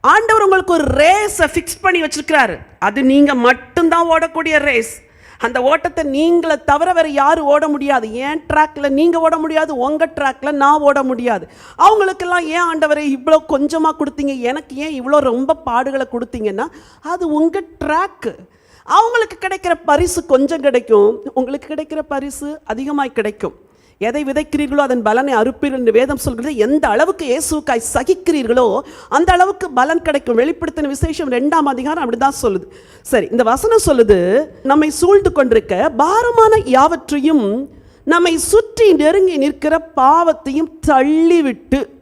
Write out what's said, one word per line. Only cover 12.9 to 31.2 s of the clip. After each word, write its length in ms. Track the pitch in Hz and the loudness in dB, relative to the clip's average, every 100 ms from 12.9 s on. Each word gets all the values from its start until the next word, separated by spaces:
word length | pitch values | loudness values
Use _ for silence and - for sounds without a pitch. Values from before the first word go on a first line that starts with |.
| 302 302 269 | 0 -2 -4
இவ்வளோ 180 | 262 311 311 | 2 2 2
கொஞ்சமா 420 | 285 285 320 320 311 | -2 -2 0 -2 -2
கொடுத்தீங்க, 420 | 285 - 277 269 | -6 -4 -6 -4
எனக்கு 360 | 240 285 302 269 | -4 -6 -8 -10
ஏன் 260 | 311 285 | -8 -8
இவ்வளோ 160 | 247 294 | 0 0
ரொம்ப 380 | 269 240 269 320 320 | 2 -2 -2 -4 -2
பாடுகளை 360 | 240 262 269 262 | -4 -2 -4 -6
கொடுத்தீங்கன்னா," 540 | 240 226 247 214 196 294 - - _ | -6 -8 -6 -6 -6 -8 -10 -20 _
அது 280 | 302 349 349 | -8 -6 -2
உங்க 340 | 302 320 370 - - | 0 0 -2 -10 -10
ட்ராக்கு. 520 | 294 311 392 - 233 - 180 _ _ _ | -4 -2 -4 -6 -12 -12 -20 _ _ _
அவங்களுக்கு 600 | - 330 453 480 440 349 381 | 0 2 2 0 -2 -4 -6
கிடைக்கிற 260 | 381 359 339 | -4 -2 -4
பரிசு 420 | - 294 339 349 - | 0 0 2 -4 0
கொஞ்சம் 340 | 262 277 330 | 2 2 0
கிடைக்கும், 600 | 277 247 240 214 202 240 277 | 0 0 2 4 4 2 -6
உங்களுக்கு 400 | - 254 277 - | -4 -4 -6 -8
கிடைக்கிற 240 | 302 311 311 | -10 -8 -8
பரிசு 640 | 302 277 277 - 285 311 | -6 -8 -8 -10 -12 -12
அதிகமாய் 480 | _ 220 269 294 269 | _ -8 -4 -4 -4
கிடைக்கும். 560 | 277 214 208 185 - _ _ _ _ | -4 -6 -6 -10 -10 _ _ _ _
"எதை 260 | 214 240 | -4 -4
விதைக்கிறீர்களோ 520 | 277 277 311 294 294 285 | -2 -4 -4 -4 -2 0
அதன் 260 | 277 254 | 0 0
பலனை 300 | 214 226 277 | 0 0 0
அறுப்பீர்" 400 | 277 233 - 285 | 0 0 -2 -4
என்று 200 | 262 240 | -2 2
வேதம் 240 | 220 262 277 | 2 2 -2
சொல்கிறது. 400 | - 233 254 262 | -6 -6 -8 -2
எந்த 320 | 214 294 262 | 0 0 0
அளவுக்கு 360 | 214 320 381 | 0 0 -2
இயேசுவுக்காய் 580 | 302 262 311 302 302 240 226 | -2 -2 -2 -6 -4 -4 -2
சகிக்கிறீர்களோ 840 | - 262 370 - 311 233 247 240 208 - - - | -4 -2 -2 0 -2 0 2 2 0 -6 -20 -4
அந்த 240 | 254 349 | 0 2
அளவுக்கு 380 | 359 370 392 359 | 4 2 0 -4
பலன் 320 | 247 269 330 | -2 0 0
கிடைக்கும். 360 | 330 277 254 226 | -2 -4 0 0
வெளிப்படுத்தின 480 | 269 339 320 - 294 | 0 -2 -8 -6 -6
விசேஷம் 440 | 277 330 311 | -4 -4 -4